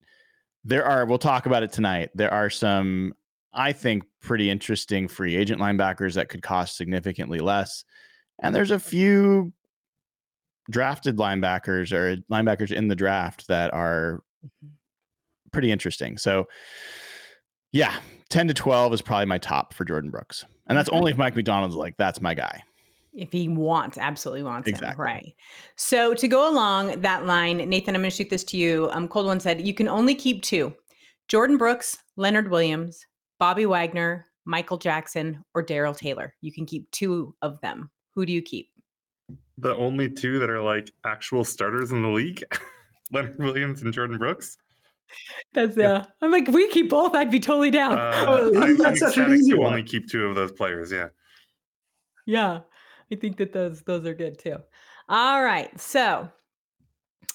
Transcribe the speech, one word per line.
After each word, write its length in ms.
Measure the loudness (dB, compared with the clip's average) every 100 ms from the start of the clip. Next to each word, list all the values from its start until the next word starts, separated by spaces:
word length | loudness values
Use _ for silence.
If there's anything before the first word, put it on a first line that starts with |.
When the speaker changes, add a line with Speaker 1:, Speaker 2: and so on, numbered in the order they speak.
| _ _ _ _ _ _
Speaker 1:
there 200 | -2 0 2
are, 200 | 2 2
we'll 140 | 2
talk 260 | 2 2 2
about 160 | 0
it 100 | 0
tonight, 380 | 0 0 0 -4 -2
there 180 | 0
are 160 | 0 0
some, 640 | 0 2 2 0 -2 -4 -8 _ _ _
I 200 | -4 -2
think, 320 | -2 -2 -2 -4 _
pretty 280 | -4 0 0
interesting 580 | 0 -2 -4 -2 -4 -4
free 280 | -4 -2 0
agent 260 | 0 0
linebackers 540 | 0 0 0 -2 -4 -2
that 140 | -4
could 120 | -8
cost 340 | -4 -2 -2 -6
significantly 640 | -6 -4 -4 -6 -6 -4
less. 460 | 0 -2 -2 -8 -18 -20 -20 _ _ -8
And 160 | -2 0
there's 160 | 0
a 80 | 0
few 720 | -2 2 6 6 6 4 2 -6 _ _ _ _ _ _ _ _ _ _ -6
drafted 480 | 0 0 0 -2 0
linebackers 720 | 0 2 0 0 0 -2 0
or 260 | 0 0 -2 -2
linebackers 400 | 0 2 2 0
in 160 | 0 0
the 80 | 2
draft 520 | 2 0 -2 -6 -2
that 260 | 0 0
are 500 | 0 0 0 -2 -4 -12 _ -20
Speaker 2:
Mm-hmm. 220 | _ -20 -20 _ _ _ _ _ _ _
Speaker 1:
pretty 200 | -2 0
interesting. 460 | 0 -2 -6 -8 -4
So, 280 | 0 0 -2 -8 -20 -20 -18 -18 -18 -20 -20 -20 _ _ _
yeah, 260 | 2 2 0 -10 -20 -2
ten 180 | 2 2
to 60 |
twelve 400 | 2 4 4 4
is 80 | 2
probably 240 | 0 0 2
my 140 | 0
top 340 | -2 -2 -2
for 100 | -6
Jordan 280 | -4 -4 -6
Brooks. 340 | -10 -12 -16 -16 _ -2
And 100 | 0
that's 120 | 2
Speaker 2:
Okay. 80 | 2
Speaker 1:
only 140 | 2
if 60 | 2
Mike 180 | 0 0
McDonald's 400 | 0 0 0 -4
like, 220 | -6 -2
"That's 240 | -2 -2
my 140 | -4 -4
guy." 260 | -6 -8 -20 _ _ _ _
Speaker 2:
If 180 | -16 -8
he 160 | -4 -2
wants, 500 | -2 0 0 -2 -4
absolutely 460 | -6 -6 -8 -8
wants 240 | -8 -6 -6
him, 80 | -4
Speaker 1:
Exactly. 280 | -6 -6
Speaker 2:
right. 320 | -6 -8 -12 -20 -20 -20 -20 -10
So 380 | 0 2 2
to 140 | 2 2
go 200 | 4 4
along 520 | 4 2 2 0 -2
that 240 | 0 0 2
line, 320 | 2 2 0
Nathan, 380 | 0 -2 0 -2
I'm 60 |
gonna 100 | -2
shoot 180 | -4 -4
this 140 | -4 -4
to 120 | 0
you. 320 | 2 2 0
Um, 160 | -2 -4
Cold 180 | -2 0
One 140 | 0
said, 260 | 0 0 -2
"You 80 |
can 140 | -2 0
only 260 | 2 2
keep 300 | 2 0 -2
two, 320 | -2 0 -2 -6 _ _ _ _ 0
Jordan 300 | 2 4 4
Brooks, 400 | 4 0 -4 -10 _ -4
Leonard 340 | 0 2 2
Williams, 540 | 2 2 0 -6 -12 -20 _ _ 0
Bobby 260 | 0 2 2
Wagner, 600 | 2 0 -2 -2 -4 -10 _ -6
Michael 320 | -4 -4 -4
Jackson, 680 | -2 -4 -4 -6 -6 -8 -8 -6
or 80 |
Darrell 320 | -4 -2 -2 -4
Taylor. 400 | -8 -8 -10 -14
You 120 | -16
can 140 | -12 -10
keep 220 | -10 -10
two 440 | -6 -4 -2 -6 -8
of 180 | -10 -8
them. 280 | -10 -10 -14 _ _
Who 120 | -6 -2
do 60 |
you 100 | -2
keep?" 260 | -4 -10 -14 _ _ _ _ _ -20 -20 _ -6
Speaker 3:
The 180 | -4 -2
only 340 | -2 0 -2
two 260 | -4 -4 -2
that 140 | 0
are, 100 | 0
like, 300 | 0 -2 -4 -10
actual 400 | -8 -8 -4 -2
starters 480 | -2 -2 -4 -2 -2
in 120 | -2
the 40 | 0
league, 340 | 0 -2 -6 -10
<laughs> 600 | -10 -12 -20 _ _ -6
Leonard 280 | -4 -4 -4
Williams 420 | -4 -2 -4 -4
and 100 | -4
Jordan 240 | -4 -4 -2
Brooks. 380 | -4 -4 -10 -18 _ _ _ _ _ -20 -18 -18 -6
Speaker 2:
That's, 220 | -2 0 4
Speaker 3:
Yeah. 140 | 4
Speaker 2:
uh, 120 | 2 -2 _
I'm 100 | 2
like, 160 | 4 4
"We 180 | 4 4
keep 200 | 2 2
both, 260 | 2 4 2
I'd 160 | 2
be 80 | 2
totally 320 | 2 2 4
down." 260 | 4 2 2
Speaker 3:
Uh, 280 | 0 0 4
Speaker 4:
Oh, 340 | 4 6 6
Speaker 3:
I, 120 | 6
Speaker 4:
that's 60 | 6
Speaker 3:
I'm 140 | 4 4
Speaker 4:
such 200 | 2 4
an 60 |
Speaker 3:
ecstatic 160 | 6 6
Speaker 4:
easy 120 | 6
Speaker 3:
to 60 | 6
Speaker 4:
one. 100 | 4
Speaker 3:
only 160 | 0
keep 260 | -2 -6 -4
two 160 | -2 0
of 100 | 0
those 160 | -2
players, 400 | -2 -4 -4 -6
yeah. 160 | -6 -6 -12 _ _ _ _ _ _ _ _ _ _ -4
Speaker 2:
Yeah, 340 | 0 0 -2 -10 _ -20 -20 _
I 40 | -8
think 220 | -6 -4
that 160 | -4
those, 280 | -4 -6 -6
those 220 | -6 -6 -6
are 80 |
good 240 | -8 -10 -10
too. 200 | -10 -10 -14 _ -20 -20 -2
All 340 | 0 2 2
right, 360 | 2 0 -2 -10
so 500 | -2 2 2 0 -4 -14 _ _ _ _ _ _ _ _ -16